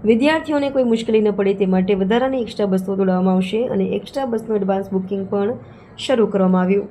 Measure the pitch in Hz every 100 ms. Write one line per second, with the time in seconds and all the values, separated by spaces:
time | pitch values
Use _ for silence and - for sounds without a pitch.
0 | 208 226 285 320 311 294 277 277 247 226
1 | - 220 214 208 196 196 190 185 185 196
2 | 190 233 262 262 226 - 202 185 185 196
3 | 190 180 185 185 185 214 247 202 185 202
4 | - 277 262 226 220 214 190 196 196 190
5 | 185 196 190 202 202 254 - - - -
6 | - 247 202 196 185 185 180 196 202